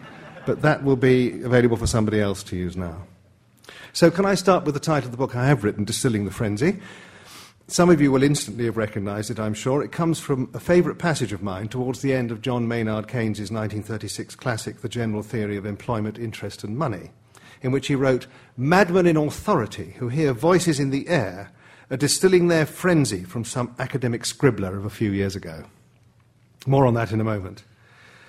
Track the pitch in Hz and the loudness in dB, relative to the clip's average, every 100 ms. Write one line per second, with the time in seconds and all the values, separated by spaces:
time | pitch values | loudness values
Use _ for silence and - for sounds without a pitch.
0 | - - - - - - 151 147 139 127 | -20 -20 -20 -10 -6 0 2 2 2 4
1 | 127 127 123 - 123 123 120 117 117 117 | 6 6 2 -2 2 4 6 4 0 2
2 | 107 107 101 95 - 90 90 90 87 82 | 2 2 2 -2 -6 -6 -4 -6 -8 -10
3 | - _ _ _ _ _ - - - - | -16 _ _ _ _ _ -20 -20 -12 4
4 | 170 170 196 190 196 180 151 143 160 147 | 4 6 0 2 2 2 2 -4 -2 -2
5 | 120 120 127 123 131 131 104 98 104 107 | -2 -4 -4 0 2 2 2 -2 -2 -2
6 | 131 107 98 - 107 101 160 214 - - | 0 0 -2 -2 -2 0 0 0 -6 -20
7 | - - - - - _ - - 175 156 | -20 -20 -20 -20 -20 _ -4 4 6 6
8 | 143 131 143 143 - 113 117 110 107 110 | 6 4 4 2 -4 -4 -2 -2 -4 -4
9 | 101 104 104 110 107 104 131 139 110 - | -4 -4 -6 -4 -4 -4 -2 0 -2 -2
10 | 165 160 - 131 127 - - 175 147 - | 0 0 -2 -4 -4 -4 2 4 2 0
11 | 170 147 110 98 101 92 107 127 123 127 | -2 -2 -4 -4 -6 -6 -6 -4 -4 -2
12 | 139 131 117 107 127 123 117 117 110 107 | 0 0 -2 -6 -4 -2 -2 -2 -2 -4
13 | 107 123 110 104 98 113 107 104 95 107 | -4 -4 -2 -4 -6 -6 -6 -6 -8 -10
14 | 104 - - - 135 113 - - 110 120 | -10 -10 -12 -8 -4 -4 -6 -10 -8 -6
15 | 113 104 104 117 104 101 104 98 - 113 | -4 -4 -6 -6 -4 -6 -6 -8 -4 -4
16 | 107 110 113 - 101 - 104 117 151 92 | -4 -6 -10 -10 -12 -10 -8 -4 -4 -6
17 | 87 - _ - - - 131 135 135 135 | -12 -20 _ -20 -20 -8 -2 -2 0 0
18 | 135 123 - - - - 135 185 202 185 | 2 2 -2 -20 -16 -4 4 4 4 4
19 | 175 156 151 - - 175 104 - 85 - | 4 4 0 -4 -2 0 0 -6 -12 -8
20 | 120 143 147 117 160 185 170 139 139 139 | -4 0 0 2 4 4 4 0 0 -2
21 | - 170 95 92 101 _ - - - 131 | 0 0 -2 -6 -16 _ -20 -20 -8 -2
22 | 143 - 190 180 175 160 120 - 180 165 | 0 2 4 6 6 4 2 0 2 4
23 | 131 95 90 120 110 131 120 - 131 131 | 4 0 -6 -8 -6 -4 -4 -6 -6 -2
24 | 123 117 - - 139 101 95 98 104 - | -2 -2 -6 2 2 2 -2 -4 -6 -2
25 | 107 98 98 95 85 80 - _ _ _ | -2 0 -2 -4 -12 -14 -18 _ _ _
26 | _ _ _ _ _ - 131 135 127 117 | _ _ _ _ _ -8 2 6 6 4
27 | 107 110 110 104 92 98 - _ _ _ | 0 -2 -2 -4 -8 -14 -20 _ _ _
28 | - - | -20 -20